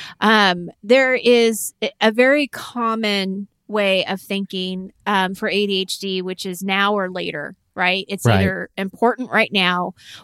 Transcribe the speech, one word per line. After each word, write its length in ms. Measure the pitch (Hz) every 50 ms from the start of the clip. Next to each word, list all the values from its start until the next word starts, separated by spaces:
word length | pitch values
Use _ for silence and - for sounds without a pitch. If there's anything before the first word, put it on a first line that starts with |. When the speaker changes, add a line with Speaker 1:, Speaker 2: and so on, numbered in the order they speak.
| - - - -
Speaker 1:
Um, 520 | - 214 226 214 202 185 180 175 175 170 - _
there 320 | - 202 247 269 262 254 254
is 600 | - - 233 247 233 233 226 226 - - - - - 214
a, 80 | 202 - -
a 100 | 226 226
very 360 | 220 233 247 262 277 302 285
common 1000 | 240 - - - - - 240 233 226 226 226 220 208 202 196 190 190 190 202 202 - _ _ _
way 360 | - 208 214 202 196 190 185 -
of 120 | - 196 190
thinking, 720 | - - 202 196 202 - - 190 185 185 185 185 185 196 - _ -
um, 300 | 202 208 190 190 185 196
for 120 | - 220
A 200 | 196 165 202 208
D 140 | 202 196 190
H 180 | 190 185 - -
D, 240 | 196 196 190 185 180
which 200 | 185 185 - -
is 200 | 190 180 170 190
now 320 | 196 190 196 202 202 208
or 100 | 202 190
later, 480 | 185 180 180 175 175 156 151 143 135 190 _ _ _ -
right? 280 | - 180 180 185 190 190 -
It's 160 | 202 190 -
Speaker 2:
Right. 140 | 220 214 190
Speaker 1:
either 320 | 190 185 190 175 180 - - -
important 500 | 196 190 - - 226 233 220 226 254 -
right 220 | - 214 226 - -
now 400 | 196 185 180 180 180 180 - - _ - - - -